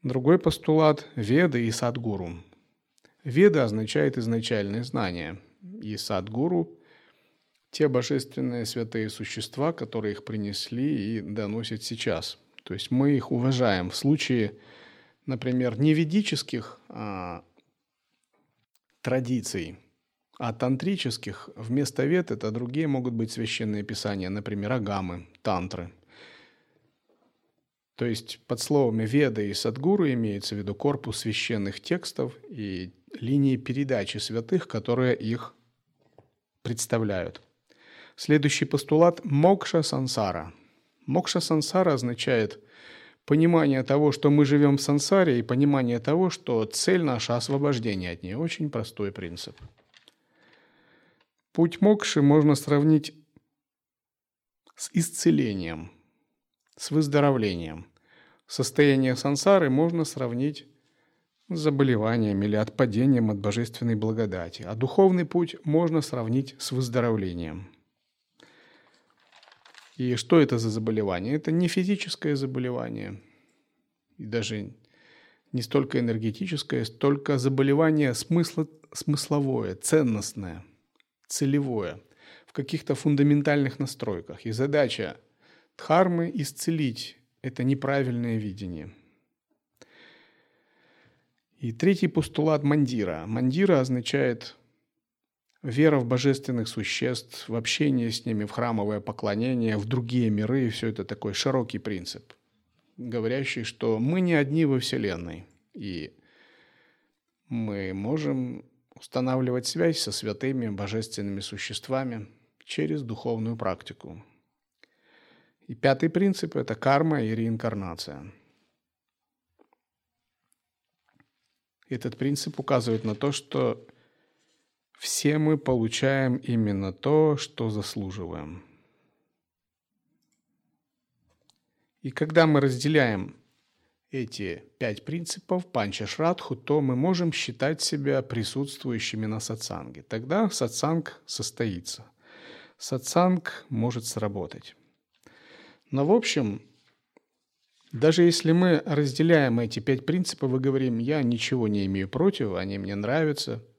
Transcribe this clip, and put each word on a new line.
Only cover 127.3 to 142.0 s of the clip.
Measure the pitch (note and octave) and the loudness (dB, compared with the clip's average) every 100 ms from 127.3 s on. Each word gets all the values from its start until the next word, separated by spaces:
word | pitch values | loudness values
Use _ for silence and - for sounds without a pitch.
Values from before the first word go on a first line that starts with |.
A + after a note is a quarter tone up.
| D3 | 2
что | - - A2+ | -4 -6 -4
заслуживаем. | G#2+ G2+ - F#2+ G2 E2+ D#2+ D2+ F2 - _ _ _ _ _ _ _ _ _ _ _ _ _ _ _ _ _ _ _ _ _ _ _ _ _ _ _ _ _ _ _ _ _ | -2 -6 -6 -8 -8 -10 -10 -12 -14 -18 _ _ _ _ _ _ _ _ _ _ _ _ _ _ _ _ _ _ _ _ _ _ _ _ _ _ _ _ _ _ _ _ _
И | C#3 | -10
когда | - D3+ D#3 D#3+ | -4 2 6 8
мы | D3 | 6
разделяем | C3+ B2 C#3+ D#3 B2 G2+ F#2 - _ _ _ _ _ _ _ | 4 2 2 4 4 0 -4 -10 _ _ _ _ _ _ _
эти | C3+ A2+ - G2 E2 - _ | -8 -8 -8 -8 -8 -14 _
пять | B2 G#2 - | -6 -6 -8
принципов, | E3 E3 - _ F#3 F3+ | -8 -8 -10 _ -4 -2
панчашрадху, | B2 G#2 - A2 - E3 F3 - C#3 | -2 -2 -4 -8 -2 0 0 -6 -10
то | - D3+ | 0 0
мы | C3+ B2+ | 2 0
можем | D#3+ F3 F3 | 2 2 0
считать | - - A#2+ C3+ D#3 | -2 -6 -2 -2 -2
себя | - D3+ C#3 C3+ | -4 -2 0 0
присутствующими | B2+ A#2 G#2+ C3+ C#3 - C3+ A#2 - A2 G#2+ | -2 -4 -4 -4 -6 -6 -6 -4 -4 -4 -4
на | G#2+ | -4
сатсанге. | - A2 - F2+ B1+ - | -6 -8 -6 -8 -10 -16
Тогда | - A2+ B2+ F#3 A3 | -8 -8 -2 0 0
сатсанг | - B2 - D3 E3 D3+ - - | 0 -4 -2 0 0 -2 -14 -12
состоится. | - G#2+ - A#2+ F2+ - - | -8 -8 -4 -4 -4 -10 -14